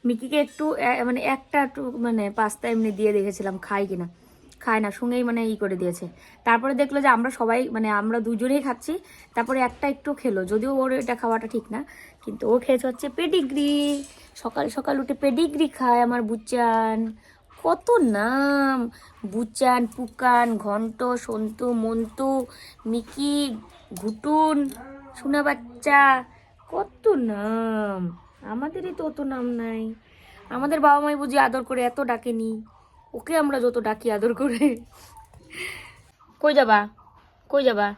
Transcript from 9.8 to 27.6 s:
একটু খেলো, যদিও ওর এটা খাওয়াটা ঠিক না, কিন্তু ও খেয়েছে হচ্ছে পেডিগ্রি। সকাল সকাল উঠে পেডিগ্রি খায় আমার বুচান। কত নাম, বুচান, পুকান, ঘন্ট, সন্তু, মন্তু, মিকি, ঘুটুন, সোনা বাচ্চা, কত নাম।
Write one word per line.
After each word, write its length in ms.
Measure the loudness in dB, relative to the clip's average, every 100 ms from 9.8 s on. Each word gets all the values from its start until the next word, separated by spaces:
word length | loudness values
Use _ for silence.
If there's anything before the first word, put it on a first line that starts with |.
| -4
একটু 160 | -2 -6 -4
খেলো, 200 | -2 -2 0
যদিও 200 | -2 0 0
ওর 100 | 0 0
এটা 120 | -2 -2
খাওয়াটা 240 | 0 -2 -2
ঠিক 100 | -6 -6
না, 60 | -10 -10 -18 -20 _
কিন্তু 180 | -14 -6 0
ও 20 | 2
খেয়েছে 220 | 2 0 0
হচ্ছে 160 | -6 -8 -4
পেডিগ্রি। 540 | 0 0 0 0 0 2 0 -2 -8 -20 -20 -10
সকাল 220 | -6 -4 -4 -4
সকাল 180 | -2 -2
উঠে 120 | -2 0
পেডিগ্রি 420 | 0 2 0 0 -2 0
খায় 220 | 2 4 4
আমার 140 | 0 -2
বুচান। 680 | -6 -4 0 2 2 0 -2 -4 -8 -20 _ _ -4
কত 240 | 0 0 4 4 4 2
নাম, 580 | 0 2 2 2 2 0 -4 -8 -20 -14 -8
বুচান, 500 | -6 -6 0 2 4 0
পুকান, 540 | -4 -10 0 4 4 4 0
ঘন্ট, 360 | -2 -2 -4 -4 -2 -2 -4
সন্তু, 400 | -6 -6 -4 -2 0
মন্তু, 460 | 0 -2 -4 -2 0 0 -4 -12 -20 -12 -4
মিকি, 480 | -4 -6 -4 0 0 -2 -6 -14 -20 -16 -8
ঘুটুন, 560 | -8 -6 0 2 4 2 -2 -6 -18 -20 -20 -10
সোনা 220 | -2 0 0
বাচ্চা, 560 | -2 -8 -4 4 6 6 4 -2 -20 _ _ -8
কত 320 | -6 -6 0 2 2 0
নাম। 680 | -2 -2 -2